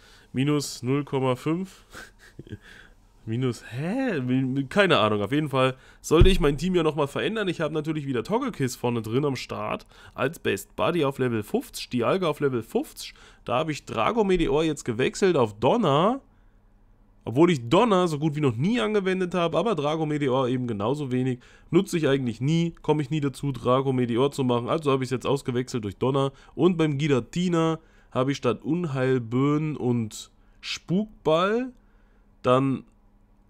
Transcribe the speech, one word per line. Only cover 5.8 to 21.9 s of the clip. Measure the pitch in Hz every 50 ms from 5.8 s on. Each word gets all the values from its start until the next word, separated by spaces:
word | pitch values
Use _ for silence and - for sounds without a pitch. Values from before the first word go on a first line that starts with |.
| - - - -
sollte | - - 147 165 170 185
ich | 190 175
mein | 165 147 147 131
Team | 160 185 185
ja | 175 160
nochmal | 156 143 160 147 135
verändern. | - 123 110 156 220 226 208 185
Ich | 160 -
habe | 170 147 156
natürlich | 156 147 156 156 156 143
wieder | 139 131 117 110
Togekiss | - 190 240 285 254 185 - 139 123 -
vorne | - - 123 120 117 107
drin | 110 113 131 151
am | 143 135
Start | 120 - - 107 107 104 110 - - - - - - - - -
als | - 110 139 170 -
Best | - 117 107 95 - - -
Buddy | - 92 117 165 175 143
auf | 135 135 -
Level | 131 127 117 110 104
fünfzig, | - - 226 - - - - - -
Dialga | - 123 135 120 151 196 185 160
auf | 147 -
Level | 143 139 127 117 107
fünfzig. | - - 226 311 - - - - - - - - - - _ -
Da | - -
habe | 127 160 160 151
ich | 135 -
Drago | - 120 113 110 - 214 233 214
Meteor | 190 185 180 165 - 131 147 165
jetzt | 160 147 - -
gewechselt | - 117 107 135 - - - 208 190 175
auf | 143 120 110 101 107
Donner. | 120 135 185 247 220 156 139 147 170 208 254 277 - _ _ _ _ - _ _ _ _ _ _ _ _ _ _ _ _ _ _ _
Obwohl | - 110 131 165 180
ich | 180 131 117 117
Donner | 156 180 233 240 202 180 180
so | 175 156 139
gut | 151 165 143
wie | 151
noch | 151 139 107
nie | 113 139 196 240 247
angewendet | 220 214 214 208 190 185 185 185 185 175 180
habe, | 185 170 170 156 151
aber | 180 233 214
Drago | 151 139 143 156 160 160
Meteor | 151 151 147 147 135 120 131 135
eben | 120 131 127 127 120
genauso | 113 98 98 113 143 151 151 131
wenig. | 123 127 127 131 127 123 - - - - - - -
Nutze | 170 196 -